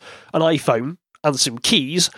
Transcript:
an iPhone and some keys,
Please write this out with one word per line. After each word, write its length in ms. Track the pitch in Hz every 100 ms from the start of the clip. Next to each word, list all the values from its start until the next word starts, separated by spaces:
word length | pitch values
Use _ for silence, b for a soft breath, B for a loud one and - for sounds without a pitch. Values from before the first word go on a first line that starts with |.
| B B B
an 80 | 160
iPhone 560 | 160 156 - 117 131 175 _ _
and 160 | 151 131
some 180 | 135 117
keys, 540 | - 214 135 175 -